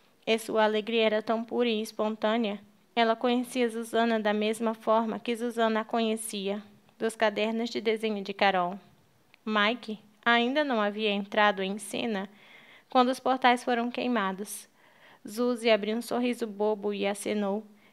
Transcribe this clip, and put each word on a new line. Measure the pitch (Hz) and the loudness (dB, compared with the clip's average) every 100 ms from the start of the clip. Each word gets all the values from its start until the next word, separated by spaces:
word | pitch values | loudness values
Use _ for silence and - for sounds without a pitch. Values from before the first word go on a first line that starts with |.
| _ _ - | _ _ 0
E | 226 | 0
sua | - 220 | 0 2
alegria | 214 214 208 226 220 | 2 2 0 2 2
era | 214 | 2
tão | 220 226 | 0 -2
pura | 233 233 240 | -2 0 0
e | 214 | 0
espontânea. | 220 - 214 214 214 233 214 202 - _ _ - | -4 -4 -4 0 0 0 0 -4 -12 _ _ 0
Ela | 226 226 | 2 2
conhecia | 247 247 240 254 240 | 0 0 0 0 -2
Susana | 220 226 226 233 226 | -2 -2 2 2 2
da | 208 | 0
mesma | 208 214 220 226 | 0 0 0 -2
forma | 220 - 220 226 208 | -2 2 2 2 -4
que | - 226 | -4 -4
Susana | 240 226 226 220 | -4 0 0 0
a | 220 | -2
conhecia, | 233 226 220 - 208 190 208 202 - _ - | -2 0 -2 -6 -6 -4 -6 -8 -20 _ -6
dos | 220 - | -4 0
cadernos | 220 208 214 226 240 | 0 2 -2 -2 -2
de | 247 | -2
desenho | 220 220 220 202 | 0 0 0 -4
de | 196 | -4
Carol. | 196 202 185 175 190 - _ _ _ _ _ | 2 2 4 0 -4 -14 _ _ _ _ _
Mike | 220 214 208 240 - 214 - _ | -2 2 2 0 -6 -12 -14 _
ainda | - 233 240 285 | 2 4 4 0
não | 294 233 | 0 0
havia | 208 208 214 | 0 0 -2
entrado | 202 202 214 208 196 | -2 -2 4 4 4
em | 190 208 | -2 -6
cena | - - 240 202 202 - - - - - - | -8 -6 -4 -4 -6 -14 -20 -20 -20 -20 -2
quando | 262 247 | 2 2
os | 262 | 2
portais | 254 262 254 247 | 0 4 4 4
foram | 254 240 240 | 2 -2 -2
queimados. | 247 247 233 190 190 208 - - _ _ _ - - - | -4 -2 0 -2 -4 -8 -12 -16 _ _ _ -20 -20 -10
Zuzi | 208 247 240 233 | -2 -2 0 2
abriu | 214 202 226 | 2 2 -4
um | |
sorriso | 240 240 247 240 226 | -4 -2 -2 -2 -4
bobo | 196 208 214 208 | -2 -2 -2 -4
e | 202 196 | -2 -2
acenou, | 202 - 214 202 208 214 - _ | -2 -4 -2 0 -2 -6 -18 _